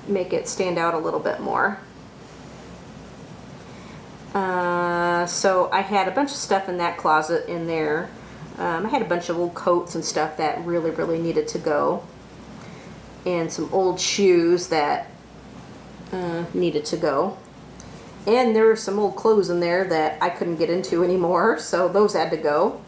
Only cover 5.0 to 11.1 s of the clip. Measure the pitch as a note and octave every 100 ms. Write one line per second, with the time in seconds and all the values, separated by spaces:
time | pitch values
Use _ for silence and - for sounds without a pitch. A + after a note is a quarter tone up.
5 | F3 F3 F3 - G3 F#3 F3 F#3+ G3 G3+
6 | F#3 F#3 C#4+ - - D4 F#3+ F3+ E3+ -
7 | E3+ D#3 D#3+ E3 - E3+ E3 E3 D3+ D3+
8 | F#3+ - - - - - F3 E3 G#3+ C4+
9 | E3 F3 F3 E3+ E3+ - F#3 F3 F3 E3
10 | D#3 E3 D#3 - D#3 - E3+ E3+ D#3+ D#3+
11 | E3